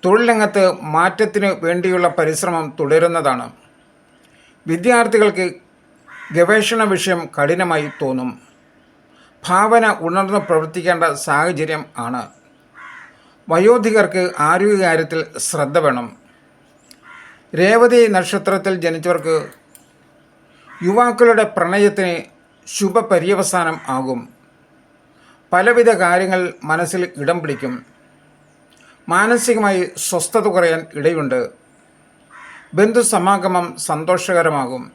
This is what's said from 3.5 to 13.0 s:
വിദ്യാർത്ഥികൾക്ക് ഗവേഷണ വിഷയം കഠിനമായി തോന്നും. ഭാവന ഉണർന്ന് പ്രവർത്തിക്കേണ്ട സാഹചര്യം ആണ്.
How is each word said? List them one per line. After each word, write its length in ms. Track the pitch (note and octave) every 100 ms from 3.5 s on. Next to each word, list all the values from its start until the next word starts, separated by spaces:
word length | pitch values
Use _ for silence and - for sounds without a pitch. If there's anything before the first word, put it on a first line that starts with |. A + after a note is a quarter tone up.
| - _ _ _ _ _ _ _ _ _ _ -
വിദ്യാർത്ഥികൾക്ക് 840 | E3 G3+ A#3+ A3+ A3+ G#3 F3+ F3+ - _ _ _ _ _ - -
ഗവേഷണ 500 | D3+ F3 G#3+ G#3 A3+
വിഷയം 460 | G#3+ F#3 G3 F3 D#3+ -
കഠിനമായി 480 | C#3+ F3 F3+ D#3+ D3 -
തോന്നും. 380 | C#3+ C3 B2+ - _ _ _ _ _ _ _ _ _ _ -
ഭാവന 500 | F#3 G#3+ A#3 A3 G3
ഉണർന്ന് 400 | E3 F#3 F#3+ G3+
പ്രവർത്തിക്കേണ്ട 640 | G3 D#3+ D#3+ E3+ E3+ E3+
സാഹചര്യം 840 | E3 C#3 - D3 E3 D#3 D#3 D#3 - -
ആണ്. 300 | A#2 B2 G#2+ _ _ _ _ - - -